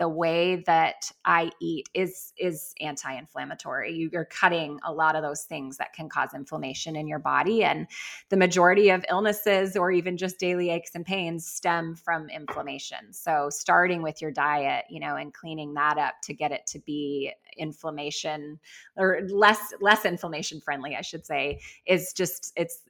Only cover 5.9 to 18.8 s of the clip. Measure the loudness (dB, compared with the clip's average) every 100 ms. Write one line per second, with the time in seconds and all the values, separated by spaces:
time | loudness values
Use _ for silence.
5.9 | -10 -8 -4 -4 -6 -10 -8 -8 -8 -8
6.9 | -8 -6 -4 0 0 2 4 2 0 -4
7.9 | -12 -14 -14 0 4 4 6 6 8 8
8.9 | 6 2 0 2 2 2 4 2 2 2
9.9 | 2 2 -2 -4 -2 0 0 0 -2 -4
10.9 | -10 -4 -4 -2 -6 -8 -4 0 0 -2
11.9 | -6 -4 -4 -4 -12 -10 -8 -8 -10 -12
12.9 | -14 -14 -8 -2 0 0 -2 4 6 6
13.9 | 2 -2 -4 -6 0 0 2 0 -2 -4
14.9 | -8 -6 -6 -8 -14 -12 -10 -6 0 2
15.9 | 2 0 -4 -10 -4 -4 -4 -8 -12 -8
16.9 | -4 -4 -4 -4 -8 _ -10 -10 -8 -8
17.9 | -8 -6 -6 -6 -6 -8 -14 -18 -20